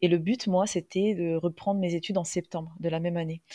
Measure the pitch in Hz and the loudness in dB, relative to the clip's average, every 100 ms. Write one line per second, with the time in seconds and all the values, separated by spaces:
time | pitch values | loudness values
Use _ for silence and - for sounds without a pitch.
0 | 180 170 165 247 - 185 190 180 165 190 | 4 4 2 0 2 2 2 -2 -4 0
1 | 208 190 170 165 170 165 - 202 180 170 | 0 2 0 0 0 -2 -2 0 0 0
2 | - 190 165 180 - 170 160 160 165 160 | 0 -2 0 -4 -4 -8 -8 -6 -2 -2
3 | 175 170 160 165 _ | -2 -2 -4 -6 _